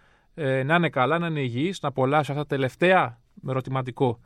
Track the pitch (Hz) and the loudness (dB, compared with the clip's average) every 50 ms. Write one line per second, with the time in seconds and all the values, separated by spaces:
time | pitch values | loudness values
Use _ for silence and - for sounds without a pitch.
0 | _ _ _ _ _ _ - - 156 135 131 135 131 139 165 175 170 147 - 135 | _ _ _ _ _ _ -10 -6 -2 -2 0 0 0 2 2 2 2 2 2 2
1 | 127 131 156 170 175 165 160 147 135 123 117 123 151 190 190 - - 143 123 135 | 2 2 2 0 0 -2 -2 -2 -4 -2 -2 -2 -2 -2 -4 -4 -6 -6 -2 0
2 | 131 131 143 156 143 135 139 147 143 - 147 135 135 127 - - 170 180 190 180 | 0 2 2 0 0 0 -4 -4 -4 -2 -2 -2 -2 -2 0 2 4 4 6 4
3 | 151 117 117 _ _ _ - - - 139 131 131 127 135 135 131 127 127 120 - | 4 0 -4 _ _ _ -20 -12 -8 -4 -4 -4 -4 -4 -4 -4 -6 -6 -2 0
4 | 139 123 117 - - | 0 0 0 -4 -10